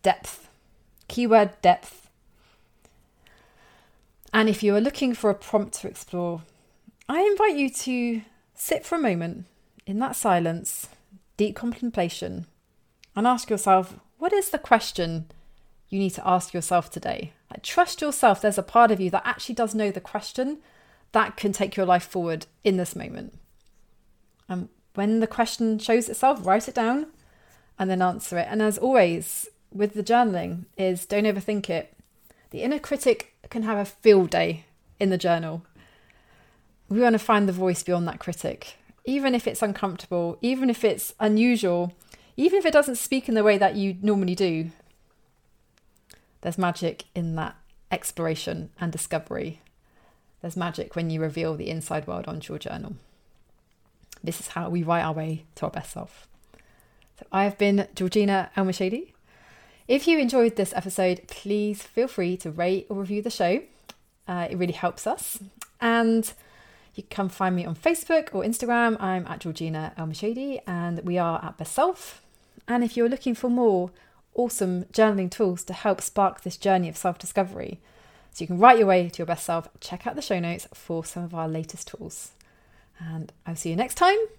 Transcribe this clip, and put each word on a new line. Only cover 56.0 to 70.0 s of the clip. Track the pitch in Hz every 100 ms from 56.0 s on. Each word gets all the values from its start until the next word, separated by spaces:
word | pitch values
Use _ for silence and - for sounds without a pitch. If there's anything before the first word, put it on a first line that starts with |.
| - - - - _ _ _ _ _ _ _ _
So | -
I | 190
have | 202 196
been | 202 202 -
Georgina | - 185 214 202 196 - -
Elmashady. | 190 180 190 240 381 _ _ _ - - - _ -
If | 269 339
you | 320
enjoyed | 254 254 233
this | 226 185
episode, | 190 185 190 185 180 -
please | - 202 208 208 208
feel | - - 254
free | - 175 185
to | 165
rate | 160 175 190 -
or | 196
review | 190 202
the | 208
show. | - 233 233 - _ - - _ _ -
Uh, | 180 -
it | 180
really | 180
helps | 165 175 - 220
us. | 311 - - 196 _ - _
And | 233 233 226 226 220 - - - - _ _
you | - -
can | - 190
find | - 185
me | 180
on | 170
Facebook | 160 330 330 - 320 311
or | 196
Instagram. | 214 226 240 240 233 220
I'm | 190 185 175
at | 165
Georgina | 170 156 160 160 156
Elmashady, | -